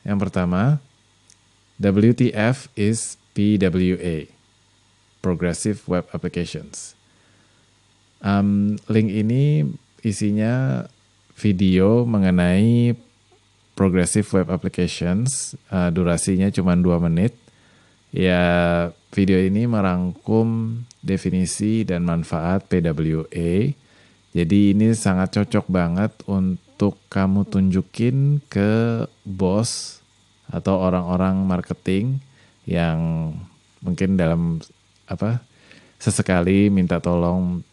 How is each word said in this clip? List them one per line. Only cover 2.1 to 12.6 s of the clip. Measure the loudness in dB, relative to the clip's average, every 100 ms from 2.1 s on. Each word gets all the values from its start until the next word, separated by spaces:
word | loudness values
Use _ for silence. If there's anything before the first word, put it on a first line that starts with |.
| 4
T | 0
F | 0 -2 -2 -8
is | -4 -2 -2 -6 -14 _ -2
P | 0
W | 2 2 2 0 0
A, | -2 -6 -8 _ _ _ _ _ _ _ _ _
Progressive | -4 -2 -2 -2 -4 -6 -4
Web | -4 -4
Applications. | -8 -8 -6 -6 -8 -14 -18 -18 _ _ _ _ _ _ _ _ _ _ _ _ _
Em, | -2 0 2 2 0 -2 0
link | 0 2
ini | 0 0 2 2 2 -2 -6 _ _
isinya | -6 -2 -2 0 0 0 -2 -4 -6 _ _ _ _ _
video | 0 2 4 4 4 4
mengenai | 2 2 2 2 2 4